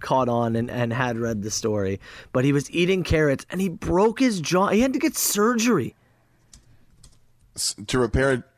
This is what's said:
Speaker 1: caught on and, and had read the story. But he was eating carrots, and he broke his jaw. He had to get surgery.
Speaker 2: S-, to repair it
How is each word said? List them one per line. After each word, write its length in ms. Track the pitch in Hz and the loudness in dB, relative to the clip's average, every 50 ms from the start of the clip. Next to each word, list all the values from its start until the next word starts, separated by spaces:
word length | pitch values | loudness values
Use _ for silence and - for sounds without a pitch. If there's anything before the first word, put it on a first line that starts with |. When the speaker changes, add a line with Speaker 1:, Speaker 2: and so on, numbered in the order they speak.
Speaker 1:
caught 260 | - - 135 131 127 | -4 0 0 2 2
on 300 | 120 120 120 117 113 113 | 2 2 0 0 0 0
and, 120 | 113 117 123 | -2 -2 -2
and 220 | - 123 120 117 | -2 -4 -2 -2
had 260 | 113 123 127 123 117 | -2 -2 -2 -2 -2
read 260 | 113 117 113 113 104 98 | -4 -4 -4 -4 -4 -6
the 60 | 107 | -6
story. 500 | - - - 107 107 104 98 95 98 - - - - - - - - | -6 -4 -2 -2 -2 0 -2 -2 -4 -6 -8 -14 -20 -20 -16 -4 -2
But 100 | 127 127 | 0 2
he 80 | 143 | 2
was 180 | 139 143 135 - | 2 2 -2 -2
eating 320 | - 165 175 175 190 185 160 | -2 0 2 2 0 0 0
carrots, 400 | - 165 156 156 143 135 - - - | 0 2 2 4 2 2 -2 -4 -8
and 120 | - 185 | -4 -4
he 80 | 190 190 | -4 -4
broke 500 | 170 - - 160 165 185 208 233 226 - | -4 -6 -4 0 2 4 4 2 4 2
his 220 | 269 254 214 180 | 2 2 2 0
jaw. 260 | 147 - 160 185 196 | -2 0 0 2 2
He 140 | 190 196 214 | 2 4 2
had 100 | 254 269 | 2 2
to 80 | 262 269 | 0 0
get 160 | 320 302 - | -2 -2 -2
surgery. 800 | - - - - 208 208 233 247 220 220 247 220 151 113 - - _ _ _ _ _ _ _ _ _ _ _ - - _ _ - - - _ _ _ - - - - _ _ _ _ _ _ _ | -2 -2 -2 0 2 2 2 2 2 2 2 2 2 0 -4 -8 _ _ _ _ _ _ _ _ _ _ _ -20 -20 _ _ -20 -20 -20 _ _ _ -20 -20 -20 -20 _ _ _ _ _ _ _
Speaker 2:
S-, 200 | - - - - - 101 | -6 -6 -6 -6 -6 -6
to 120 | - - 127 | -2 0 0
repair 340 | 123 107 - 131 131 139 131 | 0 2 2 2 2 2 2
it 100 | 120 - - _ | 0 -2 -10 _